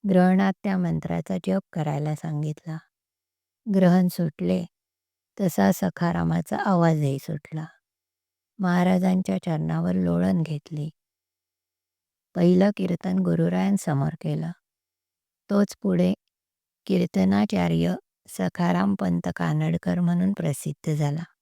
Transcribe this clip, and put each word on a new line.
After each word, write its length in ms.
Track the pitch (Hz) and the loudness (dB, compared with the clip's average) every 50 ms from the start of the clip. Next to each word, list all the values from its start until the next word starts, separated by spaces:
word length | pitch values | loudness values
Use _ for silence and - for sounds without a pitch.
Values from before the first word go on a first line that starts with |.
| - 202 | 0 4
ग्रहणात 420 | 190 180 180 185 185 190 196 190 190 _ | 4 6 6 6 4 4 2 2 -2 _
त्या 160 | - 196 190 185 | -4 -4 -2 -2
मंत्राचा 580 | 180 170 165 160 - 165 170 170 165 - 190 185 - | 0 -2 -2 -4 -4 -4 -4 -4 -4 -4 -6 -6 -2
जप 160 | 190 190 196 - _ | -2 -2 -2 -4 _
करायला 420 | - 175 151 151 147 147 151 151 151 | -6 -4 -4 -2 -4 -4 -4 -4 -4
सांगितला. 640 | 151 - 165 156 147 151 151 151 - _ 165 160 160 _ _ _ _ _ _ _ _ _ _ _ _ _ _ _ _ _ 226 196 | -4 -6 -6 -4 -4 -4 -4 -6 -8 _ -12 -12 -12 _ _ _ _ _ _ _ _ _ _ _ _ _ _ _ _ _ -2 2
ग्रहण 340 | 190 185 175 180 185 180 180 | 4 6 6 6 4 4 2
सुटले, 560 | - - 175 156 - - 185 175 185 185 175 - _ _ _ _ _ _ _ _ _ _ _ _ _ - | 0 -2 -4 -4 -4 -4 -2 -2 -2 -2 -4 -8 _ _ _ _ _ _ _ _ _ _ _ _ _ -4
तसा 300 | 202 175 - - 196 196 | -4 -2 0 2 2 2
सखारामाचा 840 | 185 - 196 185 - - 175 170 170 170 170 165 165 170 165 - - | 2 2 -2 -6 -4 -2 -2 -2 0 0 -2 0 -2 -2 -2 -4 -6
आवाजही 640 | - - 214 190 175 170 165 160 151 147 139 135 139 | -4 -2 0 2 4 4 2 2 2 0 0 -2 -4
सुटला. 460 | - - 160 147 _ - - 156 156 - - _ _ _ _ _ _ _ _ _ _ _ _ _ _ _ _ - | -6 -8 -8 -8 _ -10 -10 -10 -10 -10 -16 _ _ _ _ _ _ _ _ _ _ _ _ _ _ _ _ -4
महाराजांच्या 800 | 190 180 175 180 180 180 185 180 180 185 185 185 185 - 190 185 | 0 0 2 2 4 4 2 2 2 2 0 0 0 -2 -4 -4
चरणावर 560 | - 180 160 151 160 160 160 165 165 180 180 | -2 -4 -4 -2 -2 -2 -2 -2 -2 0 0
लोळण 480 | 185 180 175 170 170 180 190 190 175 | 0 0 0 0 2 2 2 0 0
घेतली. 480 | 160 165 156 147 _ - 160 147 147 156 _ _ _ _ _ _ _ _ _ _ _ _ _ _ _ _ _ _ _ _ _ _ _ _ _ _ _ _ _ | -2 -2 -6 -8 _ -10 -8 -8 -8 -8 _ _ _ _ _ _ _ _ _ _ _ _ _ _ _ _ _ _ _ _ _ _ _ _ _ _ _ _ _
पहिलं 360 | 180 175 175 180 180 190 208 208 | 2 4 6 6 6 4 2 2
कीर्तन 420 | - 190 180 175 - - 185 185 190 | -2 -2 -2 -4 -4 -4 -2 -2 0
गुरुरायांसमोर 960 | 185 175 170 165 165 175 180 185 185 196 202 196 - - 147 139 139 156 156 - | 0 0 2 2 2 0 0 0 0 0 0 0 0 -2 -2 0 -2 -2 -4 -6
केलं. 300 | - 156 147 156 160 165 175 _ _ _ _ _ _ _ _ _ _ _ _ _ _ _ _ _ _ _ | -6 -6 -4 -4 -6 -8 -10 _ _ _ _ _ _ _ _ _ _ _ _ _ _ _ _ _ _ _
तोच 260 | 208 202 202 - - _ | 0 0 0 0 -2 _
पुढे 320 | - 196 185 170 180 180 190 _ _ _ _ _ _ _ _ _ _ _ _ _ _ | -2 0 2 4 2 2 2 _ _ _ _ _ _ _ _ _ _ _ _ _ _
कीर्तनाचार्य 1080 | - 196 185 175 170 - 196 190 190 196 202 214 208 - - 175 170 165 165 165 175 185 381 _ _ _ _ _ - | -2 0 0 0 0 0 0 2 2 2 2 0 0 0 0 0 0 0 0 0 0 -2 -4 _ _ _ _ _ -18
सखाराम 680 | - - 92 - _ - 175 175 180 175 190 202 202 | -8 -4 -4 -4 _ -2 -2 0 0 0 0 0 -2
पंत 340 | - 190 185 175 175 - 180 170 | -2 -2 -2 -2 -2 -2 -4 -4
कानडकर 640 | - 175 165 156 156 156 160 165 170 - 180 175 175 | -2 -2 0 0 0 0 0 -2 -2 -2 -2 -2 0
म्हणून 320 | 175 170 175 175 180 190 | 0 2 2 2 2 0
प्रसिद्ध 640 | 202 - 165 156 143 - - 156 147 _ - 165 151 | 0 -2 -2 -4 -4 -4 -6 -8 -8 _ -4 -4 -2
झाला. 280 | 147 151 143 143 160 170 - _ _ | 0 0 -2 -2 -4 -8 -12 _ _